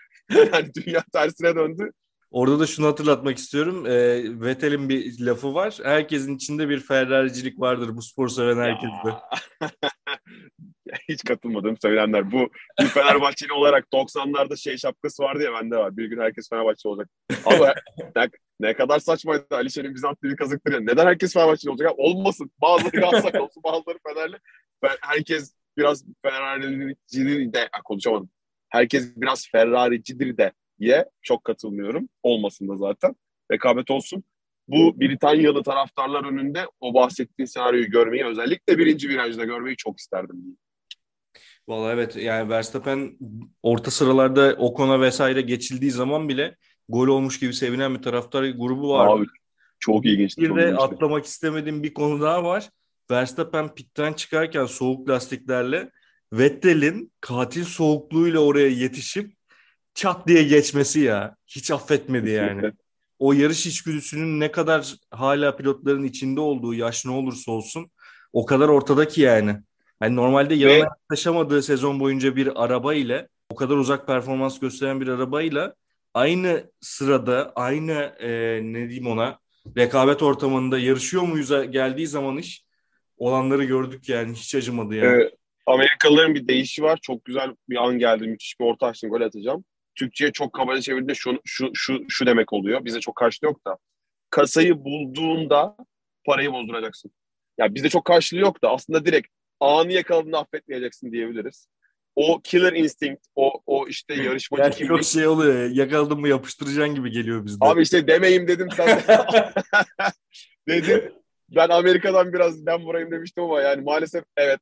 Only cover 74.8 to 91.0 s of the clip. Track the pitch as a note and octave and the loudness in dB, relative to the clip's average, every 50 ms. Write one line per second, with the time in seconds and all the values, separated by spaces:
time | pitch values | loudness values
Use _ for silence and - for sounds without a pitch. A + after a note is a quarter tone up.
74.8 | C#3 C3+ C3+ C3+ C3+ B2+ B2+ B2 C3 B2+ C3+ D3 D#3+ E3 D3 C#3+ E3+ G3 - _ | -4 -4 -4 -4 -4 -4 -4 -4 -4 -4 -4 -4 -4 -2 -2 -4 -4 -6 -10 _
75.8 | _ _ _ _ _ _ _ A#2+ B2+ D3+ E3+ F3+ F#3 F3+ E3+ D3+ - - _ _ | _ _ _ _ _ _ _ 0 0 2 0 0 0 0 -2 -2 -4 -8 _ _
76.8 | - - - - C#3 C3+ C#3 B2+ A2+ B2 B2 B2+ D3 - - A#2 B2 B2 C#3 D3+ | -18 -16 -10 -6 0 2 2 2 2 0 0 0 -2 -4 -6 -6 -4 -2 -2 -4
77.8 | D#3+ D#3+ D#3 D3 C#3+ - - - - A#2+ A#2 A#2 A#2 A#2 A2+ A2+ A2 A2 A2+ A#2 | -4 -4 -4 -4 -4 -6 -8 -10 -8 -6 -4 -4 -2 -2 -4 -4 -6 -8 -8 -8
78.8 | A#2+ A#2+ A#2+ B2+ B2 A#2+ A#2 A2+ A2+ C3 C3+ - _ _ _ _ _ - - B2 | -10 -10 -10 -8 -6 -4 -2 -2 -2 -4 -4 -10 _ _ _ _ _ -10 0 2
79.8 | A#2+ A#2+ B2+ C3+ C3 C3+ C#3+ C#3+ D#3 C#3+ C#3 C#3 D3 C3+ C3+ C3 C3 B2+ C3 C3 | 2 4 4 4 4 4 4 4 2 2 2 2 0 0 0 0 0 0 0 0
80.8 | B2 B2+ C3 C3 B2+ - - F#3 F3 F3+ E3 D#3 C#3+ B2 C#3+ C#3 C3+ B2+ B2+ C3 | 2 2 2 2 0 -2 -2 -2 -2 0 -2 -2 -2 0 0 0 -2 -2 -2 -2
81.8 | C3 C3 C3 C#3 E3 D#3 C#3 D3 C#3 C3+ C3+ C#3+ F3 - - - _ _ _ _ | -2 -2 -2 -4 -6 -6 -6 -6 -4 -4 -6 -8 -10 -12 -16 -20 _ _ _ _
82.8 | _ _ _ _ _ _ _ _ A#2+ B2 C3 C3 C3 C3 C3+ C#3 C#3 B2+ C3 C3 | _ _ _ _ _ _ _ _ -2 0 0 0 0 2 2 0 2 0 0 -2
83.8 | C3 B2+ B2+ C3 _ - B2 A#2 A#2 A2+ A#2 A2+ - - - C#3 A#2+ B2 A#2+ A#2+ | -2 -4 -8 -14 _ -6 -4 -4 -4 -6 -8 -12 -12 -6 -4 -4 -4 -4 -6 -6
84.8 | A2+ G#2 G#2+ G#2+ A#2 B2 B2 A#2+ A2+ - - _ _ _ _ _ _ - C3 B2+ | -6 -4 -2 2 4 4 6 6 4 2 0 _ _ _ _ _ _ 2 4 6
85.8 | C3+ C#3+ D3 - - D3+ D3 D3+ D#3+ D#3+ D#3 C#3+ B2+ A#2+ C3 B2+ C3 B2+ - - | 6 4 4 4 4 6 8 8 6 6 4 0 0 0 0 0 0 -2 -6 -2
86.8 | D3+ D#3 D#3+ E3 - - C3 A2+ - - B2 C3+ C3 C3 A#2+ - _ - B2 A#2+ | 0 0 0 0 -2 -10 -10 -10 -10 -8 -6 -4 -4 -6 -8 -12 _ -8 -4 -2
87.8 | A#2+ B2 B2 B2 A#2+ A#2 A2+ G#2+ A2 A2+ A2+ A2+ - - - - B2 A#2 A2+ - | 0 0 0 2 2 2 2 2 0 -6 -8 -10 -10 -16 -8 -2 0 0 0 0
88.8 | - A#2+ A2 - - A2+ G#2 A#2 A#2 A2 G2+ G#2+ G2+ A#2+ C#3 F3 F#3+ _ _ _ | -2 -4 -4 -6 -8 -6 -2 -2 -2 -2 -4 -6 -6 -6 -6 -6 -8 _ _ _
89.8 | _ _ _ - C3+ B2 - - D3 C#3+ C#3 - D3 B2 - C3+ C3 B2+ C3 C3+ | _ _ _ -8 -8 -8 -4 -2 -2 -2 -2 -2 -8 -8 -4 -4 -4 -2 -2 -4
90.8 | A#2+ C3 C3 C3 | -2 -4 -4 -4